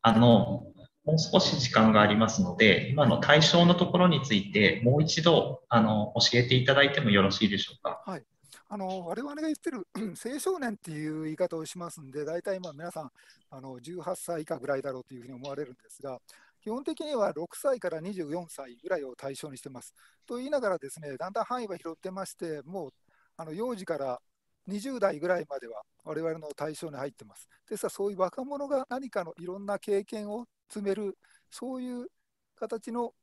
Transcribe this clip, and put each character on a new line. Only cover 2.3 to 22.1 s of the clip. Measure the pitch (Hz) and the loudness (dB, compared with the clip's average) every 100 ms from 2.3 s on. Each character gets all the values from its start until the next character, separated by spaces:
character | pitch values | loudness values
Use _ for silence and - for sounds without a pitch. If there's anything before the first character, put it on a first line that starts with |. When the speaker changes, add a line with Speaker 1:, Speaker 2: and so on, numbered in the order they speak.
| - | 2
Speaker 1:
の | 90 - | -2 4
で、 | 110 85 - | 6 6 2
今 | 135 143 | 2 4
の | - | 4
対 | - 151 | 6 6
象 | 160 175 175 | 8 8 8
の | 175 | 6
と | 175 | 4
こ | 175 | 4
ろ | 180 | 6
に | 147 | 4
つ | - | 2
い | 104 98 | 0 2
て、 | 104 98 - 120 | 4 4 4 2
も | 143 | 4
う | |
一 | 156 - | 2 4
度、 | 165 147 - - _ | 6 6 4 -6 _
あ | 117 | 4
の、 | 110 107 104 - | 4 2 0 2
教 | - 120 | 4 4
え | 120 | 4
て | 127 | 4
い | |
た | 123 139 | 4 6
だ | |
い | 139 | 6
て | 139 | 4
も | 117 | 4
よ | 101 | 6
ろ | 98 | 4
し | - | 4
い | 107 | 2
で | 98 | 0
し | - | -4
ょ | - | -6
う | |
か。 | - - - | -8 -8 -10
Speaker 2:
は | 180 | -12
い。 | _ _ _ - _ | _ _ _ -20 _
あ | 208 | -10
の、 | 185 190 170 | -6 -6 -8
我 | 190 | -8
々 | 285 294 | -8 -6
が | |
言 | 311 | -6
っ | 302 | -6
て | - | -6
る、 | 254 359 - | -8 -10 -8
<clears throat> | 214 165 | -10 -8
青 | 226 277 | -10 -6
少 | 381 370 | -4 -4
年 | 254 208 | -4 -8
っ | |
て | - | -10
い | 151 156 | -8 -6
う | 156 | -6
言 | 156 | -8
い | 156 | -4
方 | 180 165 | -4 -4
を | 160 | -8
し | 185 | -10
ま | 170 | -12
す | - | -14
ん | 135 | -12
で、 | 139 | -10
大 | 147 170 | -6 -6
体 | 185 190 | -6 -6
今 | 180 | -8
皆 | 143 175 | -12 -12
さ | 170 | -10
ん、 | 147 _ _ _ _ | -14 _ _ _ _
あ | 135 | -18
の、 | 135 123 | -16 -16
十 | 123 180 | -14 -10
八 | 160 170 | -8 -8
歳 | - 170 | -6 -8
以 | 156 | -6
下 | 156 | -8
ぐ | 131 | -4
ら | 135 | -4
い | |
だ | 139 | -4
ろ | 127 | -10
う | |
と | 123 | -12
い | 127 | -18
う | |
ふ | 120 | -16
う | |
に | |
思 | 127 139 | -14 -10
わ | 139 | -10
れ | 143 | -10
る | |
ん | |
で | 127 _ | -12 _
す | - | -16
が、 | 135 123 _ - _ _ | -12 -12 _ -20 _ _
基 | 214 | -8
本 | 233 | -6
的 | 294 311 | -6 -8
に | 311 269 | -4 -2
は | 202 | -2
六 | 151 170 - | -2 -10 -4
歳 | 285 254 | -2 -2
か | 185 | -4
ら | 165 | -6
二 | 170 | -8
十 | 190 151 | -8 -6
四 | 170 165 | -8 -10
歳 | - 131 120 | -16 -16 -16
ぐ | 175 | -4
ら | 180 | -4
い | |
を | 135 123 | -4 -10
対 | 139 | -10
象 | 135 156 | -10 -12
に | 131 | -14
し | |
て | 147 | -16
ま | 127 | -16
す。 | - _ _ _ _ | -20 _ _ _ _
と | 240 | -10
言 | 262 | -4
い | |
な | 294 | -2
が | 220 | 0
ら | 175 | -2
で | 139 | -6
す | 165 | -14
ね、 | 147 131 | -12 -10
だ | 180 | -6
ん | |
だ | 202 | -6
ん | |
範 | 214 247 | -4 -4
囲 | 220 | -6
は | 175 | -8
広 | 165 160 | -10 -10
っ | |
て | 185 | -10